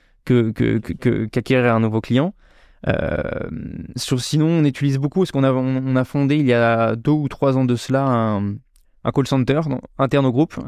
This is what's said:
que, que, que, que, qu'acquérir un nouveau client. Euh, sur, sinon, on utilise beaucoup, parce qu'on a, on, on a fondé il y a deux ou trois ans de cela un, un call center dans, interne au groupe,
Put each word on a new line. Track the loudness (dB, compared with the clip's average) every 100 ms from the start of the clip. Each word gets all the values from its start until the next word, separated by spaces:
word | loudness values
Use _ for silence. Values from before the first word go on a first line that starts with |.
| _ _
que, | 2 2 2
que, | 0 0 0
que, | -4
que, | -2 -2 0 -2
qu'acquérir | -4 0 2 4
un | 2
nouveau | 2 -2
client. | 0 0 0 -4 _ _ _ _ -4
Euh, | -2 -2 -4 -4 -6 -8 -10 -10 -12 -12 -8
sur, | -4 -4
sinon, | 0 0 2
on | 2
utilise | 2 0 -2 0
beaucoup, | -2 0
parce | 0
qu'on | 2
a, | 2
on, | 2 0 -2 0
on | 0
a |
fondé | 0 0 2 2
il | 2
y |
a | 4 4 2 0 0
deux | 0
ou | 0 0
trois | -2 0 2
ans |
de | 2 0
cela | 0 0
un, | 2 0 0 -2 -4 -8 _ _ _ _
un | -4
call | -2 0
center | 0 2 0 -2
dans, | -6 -8 -4
interne | 0 2 2
au |
groupe, | 2 0 -2